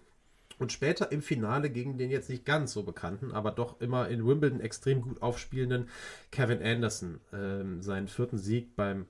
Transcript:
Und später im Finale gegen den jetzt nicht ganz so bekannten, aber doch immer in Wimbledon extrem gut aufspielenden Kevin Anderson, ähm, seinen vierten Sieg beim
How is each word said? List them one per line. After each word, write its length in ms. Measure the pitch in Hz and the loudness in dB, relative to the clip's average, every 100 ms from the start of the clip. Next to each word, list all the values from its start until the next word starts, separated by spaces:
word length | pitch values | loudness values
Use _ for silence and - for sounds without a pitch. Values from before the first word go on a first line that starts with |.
| - _ _ _ - - | -18 _ _ _ -18 -6
Und 120 | 120 | -4
später 400 | - 185 170 180 | 2 2 2 0
im 120 | 147 | -2
Finale 480 | - 139 107 139 147 | 0 0 2 2 0
gegen 260 | 120 127 131 | -2 -4 -2
den 140 | 127 | 0
jetzt 180 | 135 - | -2 -2
nicht 160 | 127 - | -4 0
ganz 260 | 151 135 | 2 0
so 120 | 104 | -2
bekannten, 480 | 92 - 87 101 131 | -4 -6 -6 -6 -4
aber 180 | 107 107 | -2 0
doch 320 | 101 120 - | 0 -2 -2
immer 280 | 120 127 110 | 0 0 2
in 180 | 117 113 | 2 4
Wimbledon 320 | 143 147 131 | 6 4 2
extrem 420 | 110 - 135 135 | -2 -2 2 2
gut 180 | 123 123 | 0 -2
aufspielenden 640 | 123 120 - 131 123 123 120 - - - - | -2 -2 -4 -2 2 2 0 -8 -14 -14 -4
Kevin 320 | - 120 120 | 2 4 4
Anderson, 580 | 110 117 113 - 90 78 - | 2 4 2 0 -6 -8 -10
ähm, 480 | 101 98 98 95 87 | -6 -2 -2 -2 -4
seinen 260 | 98 98 98 | -2 -2 -2
vierten 300 | - 120 113 | 0 0 0
Sieg 380 | 95 117 120 - | 0 0 0 -2
beim 320 | 101 98 | 0 0